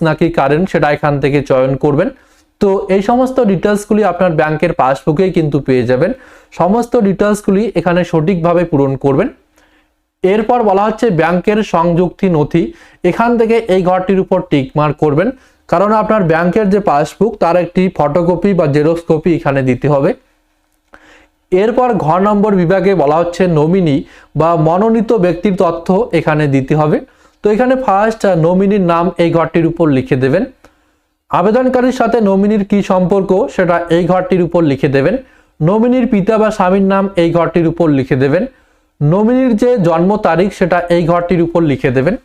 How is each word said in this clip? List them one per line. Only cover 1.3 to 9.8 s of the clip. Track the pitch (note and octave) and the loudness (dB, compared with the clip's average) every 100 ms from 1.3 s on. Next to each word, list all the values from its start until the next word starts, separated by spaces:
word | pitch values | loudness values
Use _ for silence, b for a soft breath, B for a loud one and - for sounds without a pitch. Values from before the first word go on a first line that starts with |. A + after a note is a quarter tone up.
| C#3+ | -2
চয়ন | - C3 C3 C#3 | 0 0 0 0
করবেন। | D3+ C#3+ A3+ b b b b - | 0 0 -2 b b b b -4
তো | G3+ F#3+ - | 0 0 0
এই | G3 | -2
সমস্ত | G3 B3 B3+ C4 | 0 0 0 0
ডিটেলসগুলি | A3 F#3+ G#3 G3+ - G#3+ | 0 0 0 -2 0 0
আপনার | G3+ F3 F#3 | 0 0 0
ব্যাংকের | D#3 D#3 D#3 F3 | 0 0 0 -2
পাসবুকেই | E3 C3 C#3 - D3+ F#3 | 0 -2 -2 -2 0 0
কিন্তু | E3+ D3+ D3 | 0 -2 -2
পেয়ে | C3+ B2+ A#2 | 0 0 0
যাবেন। | B2+ F#3 B3+ B B B | 0 0 -4 B B B
সমস্ত | - F3+ A#3 A#3+ B3 | -4 0 0 0 0
ডিটেলসগুলি | G3 F3+ G#3 G#3 - F#3+ G3 | 0 0 0 -2 0 0 0
এখানে | F3 F3 F3 | -2 -2 -2
সঠিকভাবে | F3 E3 D#3 F3+ E3 F3 | 0 -2 -2 0 0 0
পূরণ | E3+ C#3+ C3+ C3+ | 0 0 0 -2
করবেন। | C#3 C3+ B3 - _ b b b | 0 0 -2 -8 _ b b b